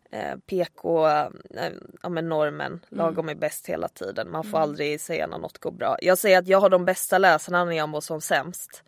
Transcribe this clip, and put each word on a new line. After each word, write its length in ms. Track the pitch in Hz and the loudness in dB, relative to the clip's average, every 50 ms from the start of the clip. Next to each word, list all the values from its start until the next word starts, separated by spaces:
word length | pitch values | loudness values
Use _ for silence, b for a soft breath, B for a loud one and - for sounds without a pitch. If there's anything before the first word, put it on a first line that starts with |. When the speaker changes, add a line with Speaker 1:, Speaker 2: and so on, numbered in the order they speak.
| B _ | B _
Speaker 1:
eh, 260 | - 110 101 71 67 - - | -10 -8 -8 -8 -8 -10 -8
P 200 | - 196 180 170 - _ | -4 -2 -2 -2 -2 _
K, 340 | - - 170 170 160 156 156 | -6 -4 0 2 4 4 4
eh, 200 | 151 151 147 - - - - - - - - 160 - - - - - - - | 4 2 0 -2 -6 -14 -20 -14 -10 -8 -8 -8 -8 -10 -16 -20 -16 -12 -8
ja, 60 | 180 | -6
men 200 | 175 160 165 165 | -4 -4 -4 -2
normen, 380 | 160 151 151 147 147 151 143 135 - | 0 0 0 0 -2 -4 -6 -8 -8
Speaker 2:
Mm. 80 | 170 - _ | -10 -14 _
Speaker 1:
lagom 400 | - 202 165 165 165 170 165 156 | -4 -2 -2 -2 -2 -2 -4 -6
är 60 | 147 | -6
bäst 320 | 160 151 151 - - - | -6 -6 -6 -6 -8 -8
hela 220 | - - 160 - - | -6 -6 -4 -6 -6
tiden. 420 | - - - 95 - - - - | -8 -8 -10 -8 -6 -8 -8 -6
Man 140 | - 160 156 | -8 -8 -6
får 140 | 208 - 160 | -2 -2 0
Speaker 2:
Mm. 40 | 156 | 0
Speaker 1:
aldrig 380 | 151 147 156 147 147 147 156 | 0 -2 -4 -4 -4 -4 -6
säga 260 | - - 170 - - | -6 -6 -4 -4 -4
när 120 | - - - | -4 -6 -8
något 200 | 160 - - - | -10 -12 -12 -10
går 120 | - - - | -10 -10 -6
bra." 240 | - 110 113 131 - - | -4 -2 -2 -2 0 2
Jag 160 | 175 185 185 | 2 4 4
säger 200 | - 208 185 185 | 6 6 6 6
att 100 | 180 185 | 6 6
jag 120 | 190 196 | 6 6
har 100 | 202 185 | 6 6
de 140 | 190 180 180 | 6 4 4
bästa 340 | 190 185 - - - 196 185 | 2 -2 -2 0 2 2 4
läsarna 460 | 196 185 160 151 - - 180 175 175 | 6 6 6 4 2 0 0 0 0
när 80 | 175 170 | 0 0
jag 120 | 160 151 151 | -2 -2 -4
mår 120 | 151 151 | -4 -6
som 200 | - - 165 156 | -6 -6 -8 -8
sämst. 600 | - - 180 147 135 170 180 - - - - - _ | -2 0 0 0 0 -2 -8 -12 -14 -16 -18 -20 _